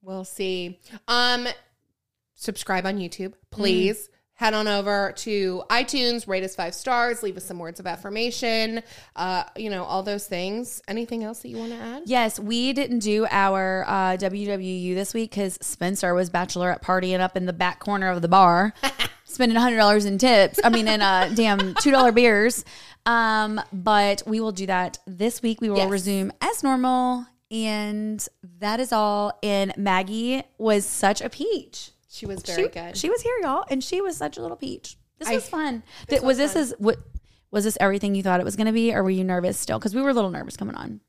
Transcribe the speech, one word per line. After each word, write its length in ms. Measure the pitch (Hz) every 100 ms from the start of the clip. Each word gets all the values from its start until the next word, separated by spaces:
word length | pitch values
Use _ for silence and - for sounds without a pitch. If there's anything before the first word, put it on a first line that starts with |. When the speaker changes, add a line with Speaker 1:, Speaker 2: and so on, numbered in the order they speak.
Speaker 1:
We'll 220 | 190 190
see. 540 | 185 - 190 185 175 180 _ 220 -
Um, 400 | 240 247 247 247 - _ _ _ _ _ _ _
subscribe 520 | _ - 202 - 185 185
on 120 | 196
YouTube, 360 | 180 - 185 - _
please. 560 | - 208 180 185 440 -
Speaker 2:
Mm. 40 | _ _
Speaker 1:
Head 180 | _ 226
on 140 | 214 214
over 460 | 202 196 202 196 196
to 460 | - 208 190 180 -
iTunes, 580 | 226 240 285 247 240 208
rate 160 | 185
us 100 | 190
five 200 | - 170
stars, 480 | 175 - 240 240 226
leave 160 | 208 185
us 60 | -
some 120 | 180
words 220 | 170 175
of 60 | 185
affirmation, 960 | 170 202 208 233 233 240 226 220 226 226 - - -
uh, 280 | 180 185 - -
you 140 | 214
know, 120 | 196
all 180 | 180 185
those 240 | 196 202 202
things. 560 | 180 185 214 247 - -
Anything 380 | 220 233 233
else 160 | 214 226
that 80 | 247
you 80 | 226
wanna 200 | 226 233
add? 260 | 226 254
Speaker 2:
Yes, 340 | 320 247 226 -
we 360 | 208 233 254
didn't 240 | 269 269 240
do 280 | 208 208 220
our, 560 | - 196 196 190 190 -
uh, 280 | 196 190 185
W 300 | 196 202 202
W 280 | 202 185
U 200 | 185 180
this 200 | 180 196
week 180 | 233 226
'cause 240 | - 196 -
Spencer 500 | - - 175 202 180
was 160 | 175 180
bachelorette 540 | 175 185 180 180 -
partying 360 | - 185 185 185
up 160 | 180
in 120 | 190 180
the 80 |
back 240 | 170 180 -
corner 300 | - 202 190
of 100 | 180
the 80 | 170
bar, 460 | 185 185 175 208 -
Speaker 1:
<laughs> 420 | 277 - 240 -
Speaker 2:
spending 320 | _ - 247 226
a 40 |
hundred 180 | 247 233
dollars 260 | 208 214
in 140 | 202 196
tips. 420 | 254 226 190 -
I 60 | 240
mean, 180 | 233 220
in, 140 | 214
uh, 300 | 202 185 180
Speaker 1:
<laughs> 40 |
Speaker 2:
damn 400 | 220 226 202 196 180
two 140 | 294
dollar 220 | 269 254
beers. 500 | 226 240 208 220 - - - - - -
Um, 520 | 233 226 220 214 214 -
but 500 | 196 180 208 202 202 -
we 140 | 220
will 120 | 220
do 140 | 185 190
that 320 | 185 180 - -
this 340 | 180 214 240
week. 220 | 233 220
We 80 | 226
will 80 | 196
Speaker 1:
Yes. 100 | 190
Speaker 2:
resume 400 | 196 185 196 190 -
as 200 | 339 466
normal 640 | 277 262 254 254 247 254 247 _ _
and 760 | 220 220 214 208 208 214 214 - _ 185 175
that 220 | 208 226
is 120 | 254
all. 460 | 220 214 208 208 -
And 300 | 208 202 196 -
Maggie 680 | 202 185 190 214 233 262 - _
was 260 | 220 208
such 360 | 202 - 196 208
a 80 | -
peach. 640 | - 370 427 - - - _ _
Speaker 1:
She 180 | - 208
was 160 | 190
very 220 | - 180
Speaker 2:
She, 40 | 403
Speaker 1:
good. 280 | - 170 196
Speaker 2:
she 140 | 320
was 100 | 466
here, 140 | 466 494
y'all, 220 | 339 277 -
and 140 | 269
she 160 | 262 370
was 160 | 392 302
such 200 | 294 -
a 40 |
little 140 | 339 339
peach. 400 | 269 - - - _ _
This 100 | -
Speaker 1:
I, 60 |
Speaker 2:
was 140 | 233 -
fun. 340 | 339 311 233 - - -
Speaker 1:
this 120 | 277
Speaker 2:
Did, 60 | 254
Speaker 1:
was 120 | 262
Speaker 2:
was 0 |
this 140 | 294
Speaker 1:
fun. 80 | 311
Speaker 2:
as, 120 | 277 -
what, 200 | 208 - - - _ _ _
was 140 | 208
this 120 | 208 -
everything 340 | 202 196 202
you 80 | 196
thought 180 | 190 180
it 40 |
was 120 | 185 202
gonna 160 | 214
be, 200 | 220 226
or 80 | 208
were 80 | 190
you 120 | 190
nervous 340 | 185 180 180 202
still? 200 | - 220
'Cause 160 | 214
we 60 | 208
were 80 | 277
a 40 |
little 160 | 247 196
nervous 260 | 165 - -
coming 180 | - -
on. 240 | - 214